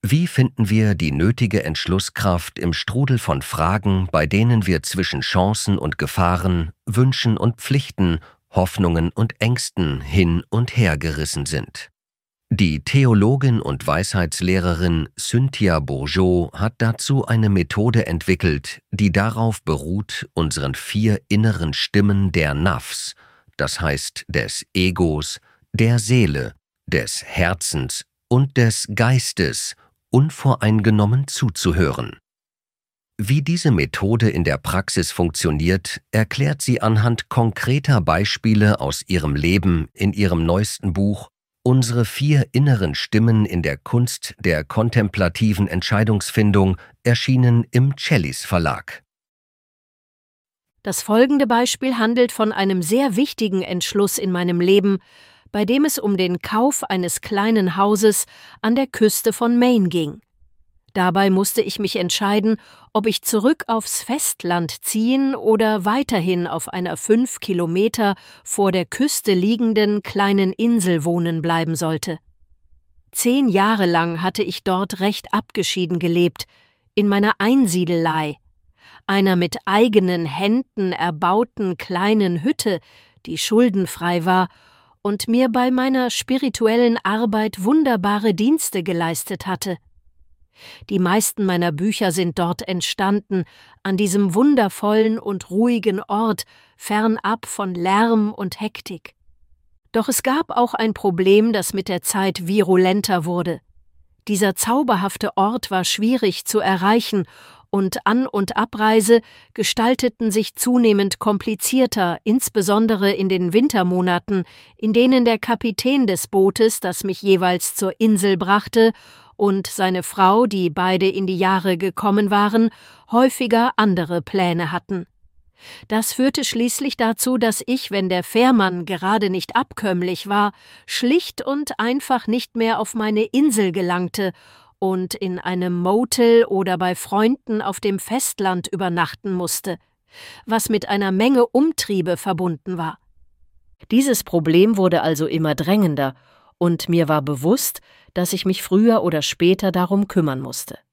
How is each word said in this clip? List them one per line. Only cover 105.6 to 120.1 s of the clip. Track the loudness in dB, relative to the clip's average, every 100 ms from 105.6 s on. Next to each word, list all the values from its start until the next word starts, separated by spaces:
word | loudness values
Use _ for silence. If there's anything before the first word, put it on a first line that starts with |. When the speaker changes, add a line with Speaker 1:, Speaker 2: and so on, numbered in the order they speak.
| -4
Speaker 2:
war | -4 -2
schwierig | -2 0 2 0 -2
zu | -4 -2
erreichen | 0 0 2 2 2 -2 -4 -10 -20 -20 _
und | -2 -2 -2 0
An- | 0 0
und | -2 -2 -2
Abreise | -4 0 2 4 6 4 4 -20 _
gestalteten | -6 -4 0 0 2 0 0 -2
sich | 0 -4 -4
zunehmend | 0 4 6 4 0 -2
komplizierter, | -2 0 -2 -4 0 2 2 2 -2 -2
insbesondere | 0 0 0 -2 2 2 2 2 2
in | 0 0
den | 0 2
Wintermonaten, | 2 2 2 2 2 0 0 -2 -4 -4 -12 -20 _
in | 0
denen | 4 4 4 4
der | 0
Kapitän | -2 -2 -2 -2 0 2 0
des | -2 -2
Bootes, | 2 2 4 2 2
das | -6 -6
mich | -6 -4
jeweils | 2 4 4 0 -4 -4
zur | -4 0
Insel | 2 4 2 0
brachte, | 2 0 2 4 4 2 -16 -20 -20 _
und | 0 0 -4
seine | -4 -2 -2
Frau, | -6